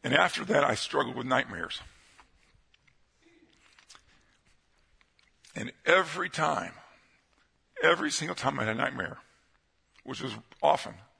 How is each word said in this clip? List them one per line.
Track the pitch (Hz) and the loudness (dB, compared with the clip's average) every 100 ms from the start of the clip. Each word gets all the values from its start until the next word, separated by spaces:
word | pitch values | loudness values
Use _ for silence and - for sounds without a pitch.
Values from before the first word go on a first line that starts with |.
And | 127 | 2
after | 139 180 - 185 | 4 4 2 2
that, | 147 | 4
I | 143 | 4
struggled | 110 - - 123 123 | 2 0 0 -2 -4
with | 127 | 0
nightmares. | 127 - 85 82 - - - - - - _ _ _ _ _ _ _ _ _ 330 339 _ _ _ - _ - _ _ _ _ _ _ _ _ _ _ _ _ _ _ - | 0 0 -6 -8 -10 -12 -20 -20 -20 -20 _ _ _ _ _ _ _ _ _ _ _ _ _ _ -20 _ -20 _ _ _ _ _ _ _ _ _ _ _ _ _ _ -16
And | - 110 - | -10 -10 -6
every | - 180 170 156 180 | 4 4 4 -4 -6
time, | - 156 156 87 - - - _ _ _ _ _ _ _ - | 0 0 0 -4 -12 -20 -20 _ _ _ _ _ _ _ 0
every | 160 170 147 | 2 4 0
single | - 156 175 | -4 -4 -2
time | 127 139 | -2 -2
I | |
had | 110 | -2
a | 113 | 0
nightmare, | 131 - - - - _ _ _ _ _ _ _ | -2 -4 -8 -8 -20 _ _ _ _ _ _ _
which | - 131 | -14 -10
was | 139 110 - - | -8 -10 -16 0
often | 147 - - - - | 2 2 0 -14 -20